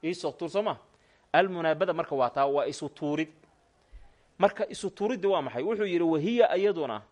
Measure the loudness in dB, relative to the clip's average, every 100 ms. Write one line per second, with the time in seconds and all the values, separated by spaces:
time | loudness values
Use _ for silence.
0 | -6 -4 -6 -6 -4 -2 -2 -6 _ _
1 | _ _ _ 2 2 0 -2 0 0 -2
2 | -2 0 0 2 2 2 0 -4 -10 -6
3 | -4 -2 -4 -8 _ _ _ _ _ -20
4 | -20 _ _ _ 0 0 -8 -6 -8 -4
5 | -4 0 2 2 0 -4 -4 -2 0 2
6 | 2 2 0 4 4 4 0 0 -4 -6
7 | -10